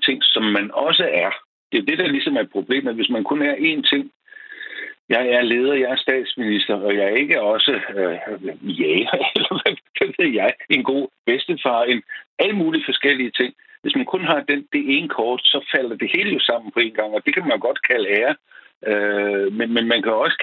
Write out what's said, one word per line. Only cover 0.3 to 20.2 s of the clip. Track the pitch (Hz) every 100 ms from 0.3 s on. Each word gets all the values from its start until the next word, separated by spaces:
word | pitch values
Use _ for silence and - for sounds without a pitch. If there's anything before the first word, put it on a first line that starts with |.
| 113
man | 110 104 104
også | - 143 165 170
er, | 85 90 - - _ _
det | 120
er | 98
det, | 151
der | 175
ligesom | 139 156 135
er | 101
problemet. | 101 92 135 135
Hvis | 113 110
man | 120
kun | 104 147
er | 143
én | 139 156 156 -
ting, | 143 139 - _ - - - - - - - -
jeg | 117 123
er | 123
leder, | 120 120 131
jeg | 143 127
er | 127
statsminister, | - 131 120 - 113 104 -
og | 104 101 101
jeg |
er | 98 113
ikke | 143 135
også, | 104 110 -
øh, | 117 - 98 92 85 - 101 90 80 - 82
jæger, | 78 120 - -
<laughs> | - -
eller | - 175
hvad, | - - - -
hvad | 202 -
ved | 170
jeg, | 107 101 - -
en | 143
god | 120 139 131 - -
bedstefar, | 127 - 170 135 117
en, | 120 120 - - - -
alle | 185 208
mulige | 160 160
forskellige | 147 131 143 135 123
ting. | - 127 - _ -
Hvis | 143 143
man |
kun | 123 185
har | 165 156
den, | 135 143 139
det | 147 139 139
ene | 165
kort, | 139 113 120
så | - 143 - 147
falder | 123 107
det | 113
hele | 170 208
jo | 156
sammen | - 117 110
på | 117
en | 117
gang, | 107 107
og | 107 -
det |
kan | 185 170
man | 113
godt | 117 - -
kalde | 123 98
ære. | 101 127 151 _ - - _ -
Øh, | 104 104 104 101 101 98
men, | 107 117
men | 117 117
man | 117
kan | 113
også | 110